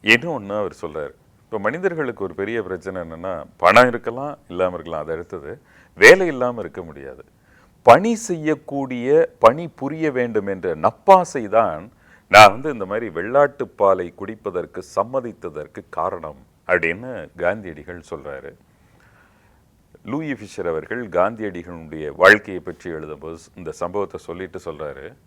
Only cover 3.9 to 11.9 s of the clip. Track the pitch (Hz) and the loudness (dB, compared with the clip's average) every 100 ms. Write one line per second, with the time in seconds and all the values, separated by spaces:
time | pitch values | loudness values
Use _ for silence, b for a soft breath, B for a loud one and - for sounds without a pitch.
3.9 | 120 - 120 143 143 _ 87 92 90 80 | 2 -8 -10 -12 -14 _ -2 -2 -2 -10
4.9 | 80 76 80 87 90 71 117 b b b | -10 -6 -8 -10 -14 -14 -18 b b b
5.9 | - 110 185 180 131 123 120 85 92 85 | 6 8 8 6 -2 -4 -4 -10 -12 -14
6.9 | 71 67 65 - _ b b b _ - | -16 -18 -18 -20 _ b b b _ 8
7.9 | 127 220 226 - 170 151 151 - 139 135 | 8 8 -2 -4 -4 -2 -2 -4 -6 -6
8.9 | 123 123 151 165 _ 113 139 170 - 135 | -6 2 2 2 _ 4 4 -10 -10 -10
9.9 | 160 156 127 120 107 98 95 90 78 92 | -4 -2 -2 -2 -2 -4 -6 -6 -2 -2
10.9 | - - 190 170 143 107 107 104 78 101 | 0 6 6 6 -6 0 2 2 -2 -12